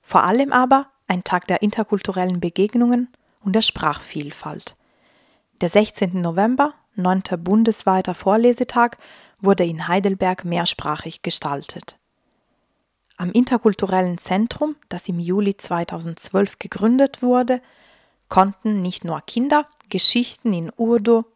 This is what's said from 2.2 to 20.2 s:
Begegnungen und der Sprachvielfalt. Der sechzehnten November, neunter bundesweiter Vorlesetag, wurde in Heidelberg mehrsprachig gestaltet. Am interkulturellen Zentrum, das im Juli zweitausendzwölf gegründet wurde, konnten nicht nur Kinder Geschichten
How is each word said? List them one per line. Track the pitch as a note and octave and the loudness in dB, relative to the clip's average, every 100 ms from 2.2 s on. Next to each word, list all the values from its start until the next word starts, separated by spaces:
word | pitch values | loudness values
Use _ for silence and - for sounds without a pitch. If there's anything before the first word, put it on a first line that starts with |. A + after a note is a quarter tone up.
| F3+ F3+ | -2 -2
Begegnungen | F3 - G#3 A#3 A#3+ B3 B3 _ _ _ | -4 0 0 2 2 2 -2 _ _ _
und | G3 | -2
der | A3 | 0
Sprachvielfalt. | A3 - D#3 C#3+ - D3+ D3 - D#3 D3+ - - _ _ _ _ _ _ _ _ | 0 0 -2 -4 -8 -10 -10 -12 -14 -14 -16 -20 _ _ _ _ _ _ _ _
Der | F3 | 2
sechzehnten | G3+ G#3+ - F#3 F#3 | 2 2 -2 -4 -2
November, | E3+ E3+ G#3+ B3+ D4 - _ | -2 0 2 2 0 -2 _
neunter | - F3+ F#3 - | -2 0 0 -2
bundesweiter | E3+ F3 G#3+ A3+ G#3 - F#3+ F#3+ | -6 2 4 4 2 0 0 0
Vorlesetag, | F3 F#3+ G#3+ A#3+ A#3 B3 A#3+ A#3+ - - - _ _ | -4 0 4 4 2 -2 0 0 -2 -20 -20 _ _
wurde | G3 F#3+ | 2 2
in | E3+ D#3+ E3 | 2 -2 -2
Heidelberg | F#3 G3 F#3+ F#3 F#3 | 0 0 0 -2 -2
mehrsprachig | F3 E3+ E3+ - D3 D3+ E3 - | -4 -2 -2 -4 -6 -6 -8 -10
gestaltet. | - - D3 C#3+ D3+ - - - _ _ _ _ _ _ _ _ _ _ _ - | -6 -4 -4 -6 -8 -14 -14 -20 _ _ _ _ _ _ _ _ _ _ _ -8
Am | F3+ | 0
interkulturellen | A#3 B3 A#3+ A3 F#3+ F#3+ F#3 F3+ F3 | 0 2 2 2 0 0 0 0 -4
Zentrum, | - F#3+ A3+ - D4+ D4 _ | -4 -2 -2 -2 -6 -6 _
das | F3 - | -10 -6
im | F3 | -6
Juli | E3+ F#3+ G3+ G3 | -2 0 0 -2
zweitausendzwölf | - E3+ E3+ E3+ E3 E3 - F#3+ G3+ - | -4 -4 -4 -8 -10 -10 -2 0 0 -4
gegründet | - - G#3+ B3+ C#4 - | -12 0 2 4 2 2
wurde, | B3 B3 B3 B3+ _ _ _ _ _ _ _ | 2 2 2 -2 _ _ _ _ _ _ _
konnten | F#3 G3 - A3 G#3 | 2 2 0 -2 -2
nicht | F3+ - | -2 -6
nur | E3+ D#3 | -8 -8
Kinder | - A#3+ C#4 D4 D4 _ _ | -6 -4 2 0 0 _ _
Geschichten | F#3 - A#3+ | 0 2 2